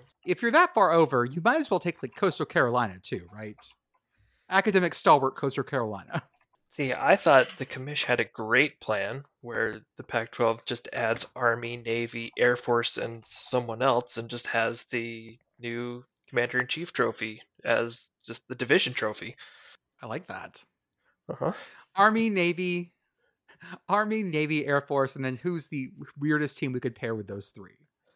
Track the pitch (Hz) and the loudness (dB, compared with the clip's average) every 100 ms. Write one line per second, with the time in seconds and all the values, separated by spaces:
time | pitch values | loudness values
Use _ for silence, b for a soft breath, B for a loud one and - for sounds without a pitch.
0 | - _ - 180 233 285 349 240 185 165 | -20 _ -4 -2 2 4 4 4 4 6
1 | 156 131 123 160 190 311 285 185 175 - | 6 4 0 0 2 2 2 0 -2 -6
2 | - - 190 - 147 175 127 123 110 92 | -10 -2 0 0 -2 2 2 2 0 -4
3 | - 101 85 104 107 107 - - _ _ | -8 -8 -8 -14 -14 -14 -20 -20 _ _
4 | _ _ _ _ - 190 214 190 175 - | _ _ _ _ 0 2 4 4 4 4
5 | 185 147 135 - 139 143 123 139 110 98 | 6 6 6 0 -2 -2 -2 -2 -2 -6
6 | 90 147 - _ _ _ _ - 135 120 | -8 -8 -8 _ _ _ _ -4 -2 2
7 | 139 196 170 135 123 - 131 131 135 147 | 4 6 8 6 6 0 -8 -8 -8 -4
8 | - 120 110 - 110 123 147 - - 104 | 0 0 0 -6 0 2 2 -2 -4 -2
9 | 98 131 143 _ 120 110 110 107 - - | -2 -6 -12 _ -8 -4 -4 -4 -14 -20
10 | - 117 113 - 117 110 - 120 - - | -6 -4 -4 0 0 0 -4 -8 -6 -2
11 | 113 117 - 127 120 117 117 120 117 117 | -2 -2 -4 -2 0 0 -4 -8 -4 -2
12 | 117 120 117 - 123 123 - 117 117 - | -4 -6 -8 0 2 2 2 0 0 -2
13 | 117 117 - - - 127 120 113 135 120 | -6 -8 -12 -10 -4 -2 -2 0 2 2
14 | 123 - 117 120 - 117 113 117 - 120 | 0 -6 -6 -8 -4 0 0 -2 -4 -6
15 | 117 113 113 120 _ _ 120 117 120 123 | -6 -10 -14 -20 _ _ -8 -6 -6 -10
16 | 127 _ _ 123 120 127 123 156 170 - | -16 _ _ 0 0 0 -2 -4 -4 0
17 | 117 110 110 107 - _ - 113 117 117 | 0 0 -8 -10 -20 _ 0 0 0 -4
18 | - _ - 117 - 123 123 175 143 127 | -10 _ -12 -12 -10 -6 2 2 2 -2
19 | 110 107 113 - B B B B _ _ | -4 -6 -12 -14 B B B B _ _
20 | 117 131 185 92 117 - - _ _ _ | -10 -10 -10 -14 -14 -16 -20 _ _ _
21 | _ _ - - - - B B B 190 | _ _ -12 -6 -4 -4 B B B 2
22 | 208 220 226 196 175 170 180 175 175 _ | 4 4 2 2 0 0 -2 -4 -6 _
23 | _ _ _ _ _ B 175 175 - 202 | _ _ _ _ _ B -18 -14 -2 0
24 | 214 220 190 151 151 151 143 143 - 143 | 0 -2 -2 0 0 0 0 0 2 0
25 | 135 139 131 127 175 170 - 147 131 - | 0 -2 -6 -4 -4 -6 -6 -8 -8 -12
26 | 143 - 147 151 147 - 139 127 127 - | -18 -4 0 2 0 -2 -4 -2 -4 -4
27 | 117 110 98 101 - - - _ _ _ | -6 -6 -6 -10 -12 -16 -20 _ _ _
28 | _ | _